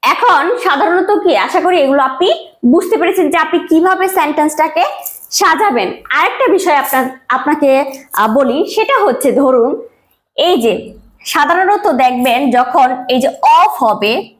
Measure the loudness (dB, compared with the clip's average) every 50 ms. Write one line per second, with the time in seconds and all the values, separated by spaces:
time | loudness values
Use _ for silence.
0 | 0 0 0 2 2 2 2 2 2 0 -2 -2 0 -2 0 0 0 0 0 0
1 | 0 0 0 0 2 2 0 0 0 -2 -2 -2 0 0 2 2 2 2 2 2
2 | 0 0 -2 -2 0 0 0 -2 -6 -20 _ _ 0 2 2 2 2 0 -2 0
3 | 0 0 0 0 0 0 0 -2 -2 0 -2 -4 0 2 0 2 2 2 0 0
4 | -2 -2 0 -2 -2 -2 0 0 0 -2 0 -2 -2 -2 0 -2 -2 -2 -4 -8
5 | -12 -14 -14 -14 -18 -8 -4 -2 0 0 2 2 0 0 0 0 -2 -4 -6 -10
6 | -10 -6 -2 -2 -2 -2 -2 0 0 2 2 2 2 2 0 0 0 0 -2 -2
7 | -2 -2 -6 -12 _ _ -4 -4 0 -2 -2 0 2 2 2 2 0 -2 -6 -14
8 | -18 _ -4 -2 -2 0 2 2 2 2 0 -2 -2 -2 -2 -2 0 0 0 2
9 | 2 0 0 0 0 0 0 2 2 2 2 2 2 0 -2 -6 -8 -16 _ _
10 | _ _ _ _ _ _ _ -2 0 0 0 2 0 0 -2 -2 -6 -14 -20 -20
11 | -20 _ _ _ -14 -6 -2 -2 0 0 0 0 2 0 0 0 0 -2 0 2
12 | 2 0 2 0 0 0 0 0 0 0 2 0 0 0 2 2 2 2 0 -4
13 | -4 -2 -2 0 0 -2 -4 0 2 4 4 4 4 2 0 0 -2 -2 0 0
14 | -2 -2 -2 -4 -6 -10 _ _